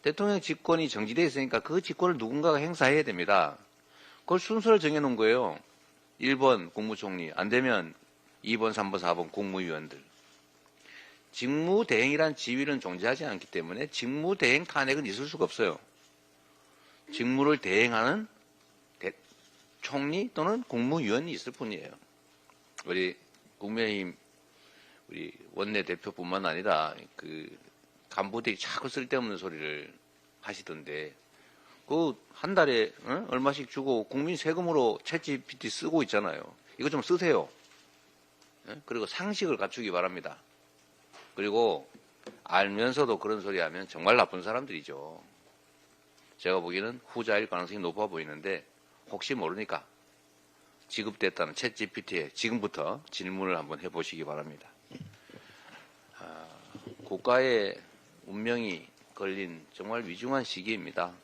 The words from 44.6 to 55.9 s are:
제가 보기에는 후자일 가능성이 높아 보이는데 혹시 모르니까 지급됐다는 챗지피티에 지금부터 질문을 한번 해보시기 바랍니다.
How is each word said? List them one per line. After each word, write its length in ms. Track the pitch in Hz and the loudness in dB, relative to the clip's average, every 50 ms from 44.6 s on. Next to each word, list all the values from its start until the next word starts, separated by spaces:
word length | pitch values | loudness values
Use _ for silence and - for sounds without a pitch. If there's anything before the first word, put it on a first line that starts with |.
| 143 131 92 78 - - 71 69 71 78 80 82 - - _ _ _ _ _ _ _ _ _ _ _ _ _ _ _ _ _ _ _ _ _ - | -4 -6 -10 -10 -10 -10 -12 -12 -12 -14 -16 -18 -20 -20 _ _ _ _ _ _ _ _ _ _ _ _ _ _ _ _ _ _ _ _ _ -4
제가 220 | - 90 92 95 | 0 0 0 2
보기에는 380 | 85 87 90 95 101 113 120 123 - - | 0 -2 -4 -4 -4 -4 -8 -10 -16 -10
후자일 380 | - 120 113 113 107 104 110 | -6 -4 0 2 2 2 2
가능성이 320 | - - 90 90 87 101 104 | 0 -4 -4 -4 -4 -6 -4
높아 260 | 90 85 85 101 107 | -4 -4 -2 -2 -4
보이는데 580 | 98 87 80 78 76 76 76 76 98 95 78 - _ _ _ _ _ _ _ _ - | -2 -2 -6 -8 -8 -12 -8 -6 -4 -6 -6 -8 _ _ _ _ _ _ _ _ -12
혹시 240 | 101 98 - - 139 | -10 -8 -6 -4 -4
모르니까 500 | 120 90 80 90 104 110 - - 80 - _ _ _ _ _ _ _ _ _ _ _ _ _ _ _ _ _ _ _ _ _ | -2 -2 -4 -4 -4 -6 -6 -6 -8 -8 _ _ _ _ _ _ _ _ _ _ _ _ _ _ _ _ _ _ _ _ _
지급됐다는 640 | - - 107 107 101 - 101 95 - - 87 76 | -8 -6 -6 -6 -2 0 0 0 2 0 -4 -2
챗지피티에 840 | 76 - - 117 107 - 107 101 - 107 - - 95 85 76 71 - | -2 -4 -4 -4 -2 -4 -6 -6 -6 -12 -10 -4 -4 -4 -4 -4 -6
지금부터 680 | - - 113 117 117 101 104 - - 73 80 104 147 151 - | -4 -2 -2 -2 -2 -2 -4 -4 -4 -4 -4 -4 -8 -10 -12
질문을 480 | - - 92 92 95 95 95 92 90 82 | -12 -8 -8 -6 -6 -4 -2 -2 -2 -2
한번 220 | 76 73 78 73 | -4 -8 -10 -10
해보시기 440 | 85 90 82 85 82 - - 80 78 | -10 -8 -6 -6 -6 -6 -8 -10 -8
바랍니다. 420 | 73 73 76 76 78 73 71 - - - _ _ _ - - - - - - - - - - - - - - - - - - - - | -8 -8 -8 -8 -12 -14 -18 -20 -20 -20 _ _ _ -18 -16 -16 -18 -18 -20 -20 -20 -20 -20 -20 -20 -20 -20 -20 -20 -20 -20 -20 -20